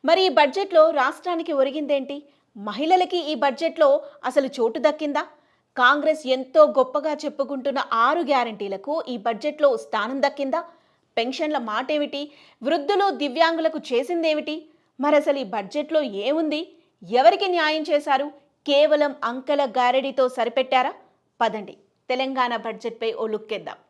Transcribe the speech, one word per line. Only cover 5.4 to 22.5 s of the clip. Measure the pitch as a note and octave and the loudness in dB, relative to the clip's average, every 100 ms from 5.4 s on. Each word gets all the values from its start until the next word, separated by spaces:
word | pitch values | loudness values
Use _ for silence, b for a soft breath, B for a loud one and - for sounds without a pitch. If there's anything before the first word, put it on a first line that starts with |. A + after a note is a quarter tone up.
| b b b - | b b b 2
కాంగ్రెస్ | B3 D4 D4+ D#4 B3 B3+ | 4 4 2 -2 0 -2
ఎంతో | C4 D#4+ D4+ C#4+ | 2 6 6 6
గొప్పగా | B3+ D4 D4 D4 | 0 0 -2 -4
చెప్పుకుంటున్న | D4+ D4 C4+ C#4 B3+ C4+ - A3+ A#3+ | -6 -4 -6 -4 -4 -4 -2 2 2
ఆరు | D#4+ D4 | 2 2
గ్యారంటీలకు | C4+ A#3+ G3+ G3+ G3 A#3 D#4 - | 0 0 -4 -8 -8 -4 -6 -4
ఈ | A#3+ A3 | -6 -4
బడ్జెట్లో | A3+ D4+ D4 C#4+ A3+ A3 | -2 -4 2 2 2 -2
స్థానం | A3 G#3+ C4+ C#4 | -4 -4 0 -2
దక్కిందా? | C#4 C#4 D#4+ E4+ b b b _ - | -2 -4 -4 -6 b b b _ -4
పెన్షన్ల | A#3 C4 D#4 D4 A#3 | -4 -2 -2 -2 -2
మాటేమిటి? | G#3+ C4 D4+ C#4+ C#4+ D4 b b b A#3 | -4 -2 -2 -2 -6 -10 b b b -2
వృద్ధులు, | D#4+ C#4+ D#4 G4+ C4 | -2 0 2 2 0
దివ్యాంగులకు | C#4+ B3+ E4 E4 D#4+ D#4+ - | -4 0 0 0 -6 -8 -4
చేసిందేమిటి? | A#3+ C4+ E4+ D#4+ D4+ D4+ D#4 - b b _ | -4 -2 -2 0 -2 -4 -10 -12 b b _
మరసలు | C#4+ D4+ D4 C#4 A3+ | 2 2 2 -2 -2
ఈ | G#3+ | -6
బడ్జెట్లో | F#3+ D4 D4 D#4 C#4 G3 A3 | -6 -6 -2 -2 -2 -4 -2
ఏముంది? | D#4 D#4 D4+ E4+ b b b F3 A#3 | 0 0 -4 -6 b b b -2 4
ఎవరికి | D4 G4 G4 F4+ | 6 4 0 0
న్యాయం | D4+ D#4 D#4 | 0 0 0
చేశారు? | D4 D4 C4 D4 - _ _ - | -2 2 0 0 -8 _ _ 0
కేవలం | C#4 D4+ D4+ D4 C#4 A3+ | 4 6 4 2 -2 -6
అంకెల | B3 C4 C#4+ C#4 A#3 | -6 -2 0 0 2
గారడీతో | B3 C4 C4+ - B3+ B3+ | 2 2 0 0 0 0
సరిపెట్టారా? | A#3 A#3 C4 C4 B3+ - _ _ _ _ | -2 -2 0 2 0 -4 _ _ _ _
పదండి, | A3+ G#3+ G3 - _ _ _ | -2 -2 -12 -18 _ _ _
తెలంగాణ | B3+ C4+ C4+ B3 | -4 -2 0 -2